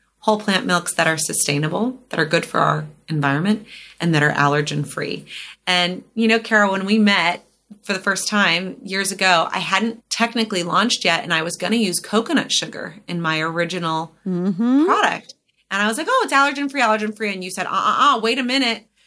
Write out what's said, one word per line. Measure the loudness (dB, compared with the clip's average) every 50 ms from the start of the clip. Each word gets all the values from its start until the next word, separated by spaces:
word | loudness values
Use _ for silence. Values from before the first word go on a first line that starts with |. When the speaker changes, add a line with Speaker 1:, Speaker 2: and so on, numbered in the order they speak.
| _ _ _ _
Speaker 1:
whole | 0 0 0 2
plant | 2 0 0 0 0
milks | 0 0 0 0 0 0
that | 2 2
are | 2 2 0
sustainable, | -2 -2 -2 -2 0 0 0 0 0 0 -2 -2 -2 -2 -4 -8 -12 -6
that | -4 -2
are | 0
good | 0 0 -2 -2
for | -2 0 0
our | 2 2 0 0 -4 -8 -12 -16 _ -4
environment, | -2 0 0 2 2 2 2 0 0 0 -4 -10 -20 -20 -20 -20 -10 -4
and | 0 2 2
that | 4
are | 4 2
allergen | 4 2 2 4 2 2 0 -2 -2 -4 -4
free. | -6 -6 -6 -6 -6 -8 -8 -12 -14 -16 -16 -16 -16 -20 -8 _
And, | 0 0 0 0 0 -4 -8 -12 -8 -2
you | 0 2 2
know, | 2 2
Carol, | 2 2 4 4 4 4
when | 2 0 0
we | 2 2 4
met | 4 4 4 4 2 0 0 -2 -6 _ _ _ _ -20 -20 -12
for | -6 -6 -6
the | -2
first | -2 -2 -2 -2 -2 -2
time | 2 2 4 4 2 0 -2 -6 -10 -12
years | -10 -6 -4 -4 -4 -4
ago, | -2 0 2 4 4 4 2 2
I | -2 -6
hadn't | -2 -2 0 0 0 -2 -4 -6 -10 -6
technically | -2 -2 0 0 0 -2 -2 -2 -2 -4
launched | -2 0 0 2 2 2 0 0 0
yet, | 0 0 0 0
and | -2
I | -2 -2
was | -2 -2 -4
gonna | -4 -2 -2 0
use | 0 0 0 0 -2
coconut | -2 0 0 0 0 2 0 0 0 0
sugar | -2 -4 -4 -6 -8 -10 -12 -12 -14 -14 -12 -8
in | -6 -4
my | -2 -2 0 0
original | -2 -2 -2 -2 -2 -2 -4 -4 -4 -2 -2 -4 -4 -8 _ _ -6
Speaker 2:
Mm-hmm. | -4 -2 0 0 0 0 0 2 2 4 4 4
Speaker 1:
product. | 4 2 2 2 0 -2 -4 -8 -14 -20 _ _ _ _ _ _ -6
And | -2 -2
I | 0 0
was | -2
like, | -2 -2 0
"Oh, | 0 2 2
it's | 2 4
allergen | 4 4 2 2 -2 -4 -4
free, | 0 2
allergen | 2 2 2 2 -2 -4 -6
free." | -4 -6 -6
And | -4 -6
you | -8 -6
said, | -6 -6 -4
"Uh, | -2
uh, | -2 0 0 2 2 4 4 4 4
uh, | 2
wait | 2 0 0 0
a |
minute. | -2 0 0 0 0 0 -2 -4 -8 _ _ _ _